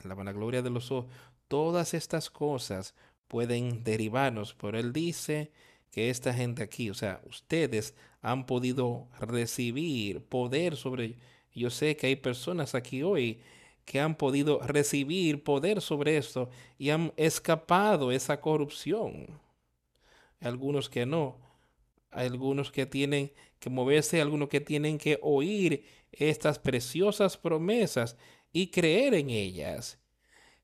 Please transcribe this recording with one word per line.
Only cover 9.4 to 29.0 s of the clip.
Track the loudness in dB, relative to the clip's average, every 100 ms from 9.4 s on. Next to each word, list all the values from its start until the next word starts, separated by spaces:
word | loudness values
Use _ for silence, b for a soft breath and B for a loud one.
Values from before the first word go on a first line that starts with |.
| -2 -2 -2 -2 -2 -2 -2 -6
poder | -4 -2 0 0 0 -2
sobre... | -6 -4 -6 -8 b b b
Yo | -4 -4
sé | 0 0 2
que | 0
hay | 0
personas | 0 -4 -4 -4 -2
aquí | -4 -4 -2
hoy | 0 2 0 -2 B B B B
que | -6 0
han | 0
podido | 0 2 2 4 2
recibir | 2 2 2 0 0 2 2 0
poder | 2 2 2 0
sobre | 0 0 2 2
esto | 0 -4 -6 B B B
y | 0
han | 2 0 2
escapado | 2 2 0 0 4 4 6 4 4
esa | 0 0 -2
corrupción. | 0 0 -2 -6 -4 -4 -4 -8 -14 -18 _ _ _ _ _ _ b b b b
Hay | -8
algunos | -4 -2 -2 -2
que | -2
no, | 0 0 -2 -6 b b b b _ _ _
hay | -4 -4
algunos | 0 0 0 -2
que | -2 -2
tienen | 0 2 0 -2 b b -12
que | -6
moverse, | 0 4 4 4 2
algunos | 2 0 0
que | -2
tienen | 0 0 0 0
que | 0 2
oír | 4 2 2 2 2 2 b b b
estas | 0 2 2 0 0
preciosas | 0 0 0 2 2 4 2 2
promesas | -2 0 2 2 2 2 -2 -4 b b b
y | -2 0
creer | 4 4 6